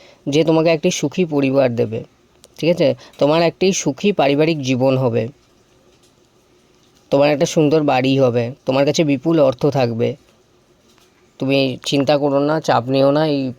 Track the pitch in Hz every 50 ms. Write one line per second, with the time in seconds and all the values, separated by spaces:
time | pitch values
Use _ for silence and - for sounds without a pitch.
0 | - - - _ _ 147 139 151 160 156 160 160 160 170 165 151 - 180 175 -
1 | - 143 - - 185 160 156 143 139 135 131 139 131 127 120 113 120 107 110 123
2 | 135 - _ _ _ _ _ _ - _ _ - - 156 175 170 165 135 123 -
3 | - - - - 143 143 156 330 170 165 160 _ 180 190 185 - - 156 135 -
4 | - 208 202 - 147 139 143 143 156 160 170 151 135 127 131 120 127 135 131 127
5 | 131 123 113 117 113 120 - _ _ _ _ _ _ _ _ _ _ _ _ _
6 | _ _ _ _ _ _ _ _ _ _ _ _ _ _ _ _ _ _ _ _
7 | _ _ - 139 143 147 151 135 170 156 - 175 156 147 143 160 151 143 135 127
8 | 127 135 135 135 135 127 113 123 117 120 139 - _ - 131 135 143 147 143 -
9 | 170 147 143 131 - 160 165 160 143 135 131 - - 147 - 143 127 120 117 113
10 | 120 117 123 - _ _ _ _ _ _ _ _ _ _ _ _ _ _ _ _
11 | _ _ _ _ _ _ _ - - 135 135 139 135 131 123 - - - - 139
12 | 135 123 151 143 143 147 139 139 143 147 156 160 156 - 139 123 117 127 135 135
13 | 135 139 143 151 156 156 143 139 135 127 120